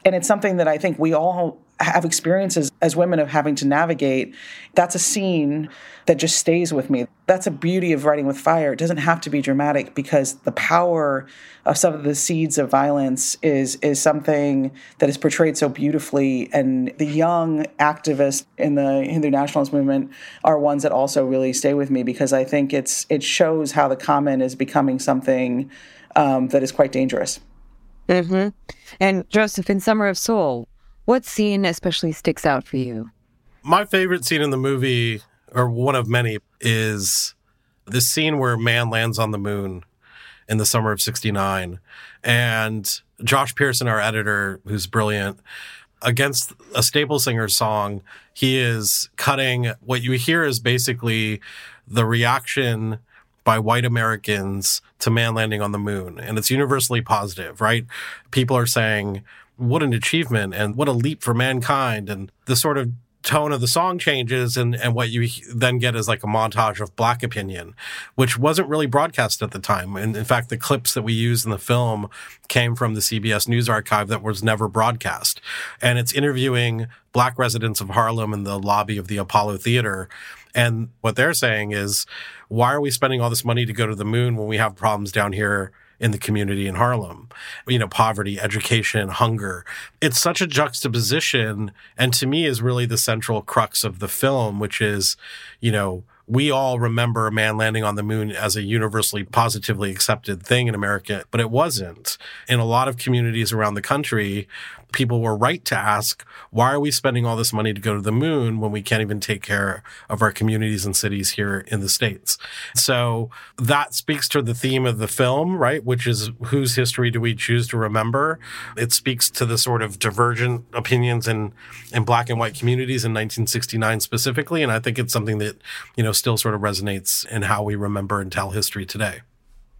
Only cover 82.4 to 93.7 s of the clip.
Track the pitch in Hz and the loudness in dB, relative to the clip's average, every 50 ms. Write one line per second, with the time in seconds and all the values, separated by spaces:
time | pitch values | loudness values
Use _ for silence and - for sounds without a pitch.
82.4 | - - 101 110 120 123 139 147 147 143 123 - 139 131 131 127 120 120 117 117 | -12 -4 0 2 2 4 2 2 0 -2 -2 0 0 2 2 2 0 0 -2 -2
83.4 | - 117 117 120 123 117 104 110 113 107 107 98 104 104 110 120 123 123 117 110 | 0 0 0 0 0 -2 0 -2 -2 -2 -2 -2 -2 0 0 2 2 2 0 -2
84.4 | 107 107 110 107 113 107 101 - - 110 107 104 101 98 - 110 101 104 95 101 | -2 -2 0 0 0 0 0 0 0 0 2 0 -2 -2 0 0 0 0 0 0
85.4 | 107 101 101 101 95 92 - _ _ _ _ - 113 117 101 101 - - 110 104 | 0 0 0 0 -2 -4 -10 _ _ _ _ -4 -2 -2 -2 -2 -2 -2 0 0
86.4 | 104 98 101 98 98 98 92 95 117 120 123 113 101 87 87 - - 120 - - | 0 0 -2 -2 -2 -2 0 2 2 2 2 0 -4 -6 -12 -16 -20 -20 -20 -18
87.4 | - - - - - - 127 120 110 95 - - 113 110 110 98 104 101 101 95 | -16 -16 -16 -10 -4 -2 0 0 0 0 2 2 2 2 2 0 -2 -4 -4 -4
88.4 | 113 110 101 107 - - 120 113 104 - - 110 101 95 95 - 120 113 113 110 | -4 -4 -4 -4 -2 0 0 0 0 0 0 -2 -2 -2 0 0 0 0 0 -2
89.4 | 101 95 90 87 - - - - - - _ - - 156 120 - - 175 170 - | -4 -6 -8 -10 -12 -14 -16 -16 -16 -16 _ -2 -2 0 2 2 0 0 0 -2
90.4 | 185 170 135 139 151 139 123 - - 135 113 120 113 101 127 160 - - - 131 | -2 0 2 0 0 0 0 -4 -4 -2 -2 0 0 0 0 0 0 0 0 0
91.4 | 110 110 107 101 107 98 - - - - _ - 127 127 123 - 139 127 139 160 | 0 0 -2 -4 -6 -8 -10 -14 -20 -12 _ -2 0 0 2 0 0 0 0 0
92.4 | 165 151 127 110 113 123 123 123 120 117 117 107 - - 113 110 110 - 113 107 | 0 0 0 0 0 0 0 0 0 0 0 0 0 0 0 -2 -2 -2 -4 -4
93.4 | - - - 123 110 104 | -4 0 2 2 2 2